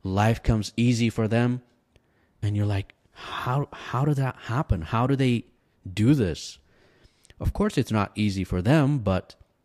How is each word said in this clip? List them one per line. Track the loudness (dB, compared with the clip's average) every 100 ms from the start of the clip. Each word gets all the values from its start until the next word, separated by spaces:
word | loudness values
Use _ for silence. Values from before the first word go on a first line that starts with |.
life | -4 2 2 2
comes | 0 0 -2 0
easy | 2 2 0
for | 0 0
them, | 2 0 -2 -8 _ _ _ _ _ _ _
and | -4 0
you're | 0
like, | -2 -4 _ _
"How, | -20 -12 -8 -4 -2 -4
how | -8 -8 -2
did | 0 0
that | -2 -4 -4
happen? | -2 0 -2
How | -2 0 2
do | 2
they | 2 0 -4 _ _ _ -10
do | 0 4
this?" | 4 2 -2 -10 -16 _ _ _ _ _ _ -20 -6
Of | -4
course, | -2 0 0
it's | 0
not | 0 -2
easy | 0 -2 -2
for | -2 -2
them, | 2 4 4 0
but | 0 -2 -4 -16 _ _